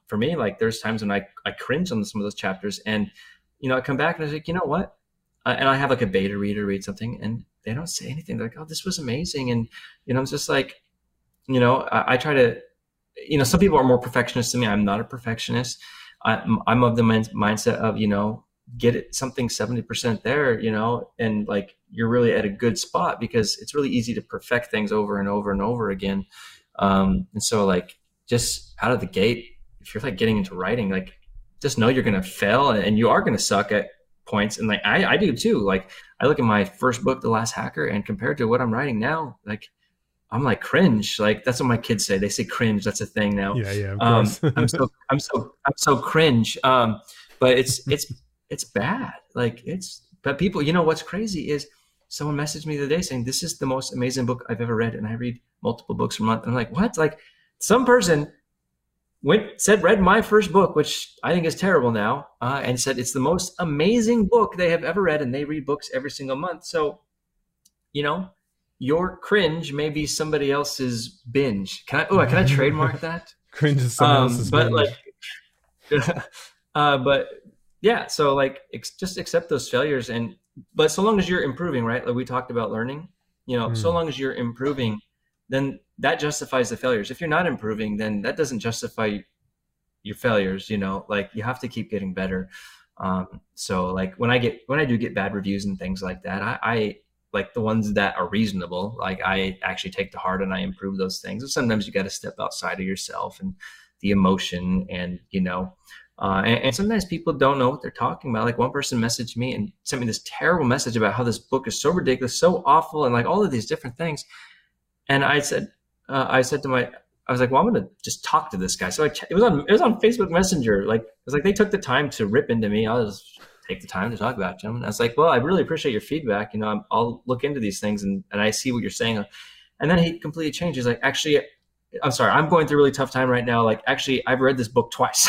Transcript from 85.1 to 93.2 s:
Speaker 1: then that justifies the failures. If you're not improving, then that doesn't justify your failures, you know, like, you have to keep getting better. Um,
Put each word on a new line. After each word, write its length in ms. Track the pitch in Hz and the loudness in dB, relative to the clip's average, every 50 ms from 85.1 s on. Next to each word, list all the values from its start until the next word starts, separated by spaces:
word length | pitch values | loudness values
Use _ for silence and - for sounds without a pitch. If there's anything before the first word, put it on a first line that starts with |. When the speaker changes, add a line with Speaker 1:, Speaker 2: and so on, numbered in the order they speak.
| _ _ _ _ _ _ _ - | _ _ _ _ _ _ _ -4
Speaker 1:
then 300 | 131 135 139 139 - - _ _ _ - | -2 -2 -2 -2 -6 -10 _ _ _ -2
that 200 | 117 143 165 - | -2 0 0 0
justifies 520 | 147 147 147 - 139 - 135 127 120 - | -2 -4 -4 -6 -6 -2 0 0 0 0
the 60 | 117 | -4
failures. 340 | - - 127 123 107 101 - | -2 0 0 0 0 -2 -6
If 100 | 131 - | -8 -8
you're 80 | 170 156 | -4 0
not 180 | 151 170 180 | 0 0 0
improving, 500 | 165 127 - - 110 107 107 110 107 104 | 0 -2 -4 -4 -6 -4 -4 -4 -4 -4
then 260 | 104 110 107 107 101 | -4 -4 -4 -4 -4
that 140 | 98 127 - | -4 -4 -2
doesn't 240 | - 151 139 127 107 | -2 -2 -2 -4 -4
justify 580 | 104 117 110 - 123 113 - - 110 107 104 98 - _ _ _ _ _ _ _ _ _ _ _ _ _ _ _ | -4 -6 -6 -6 -8 -10 -6 -4 -2 -2 -2 -6 -8 _ _ _ _ _ _ _ _ _ _ _ _ _ _ _
your 140 | - 104 101 | -12 -12 -8
failures, 520 | - - 123 110 104 98 95 95 95 - - | -4 0 0 2 2 2 0 -4 -6 -6 -6
you 100 | 107 101 | -4 -4
know, 260 | 95 95 95 95 - - | -2 -4 -4 -6 -6 -4
like, 220 | 104 101 98 - - | -4 -4 -4 -6 -8
you 80 | 110 | -8
have 180 | 107 117 - - | -6 -6 -6 -8
to 80 | - 123 | -10 -10
keep 220 | - 117 104 - | -8 -10 -8 -6
getting 240 | 107 98 98 95 90 | -6 -6 -6 -6 -6
better. 340 | 95 95 92 95 92 92 - - - - - - - _ _ _ - | -6 -4 -4 -4 -6 -6 -8 -14 -20 -20 -20 -20 -20 _ _ _ -6
Um, 420 | - 92 95 92 | -4 -2 -2 -2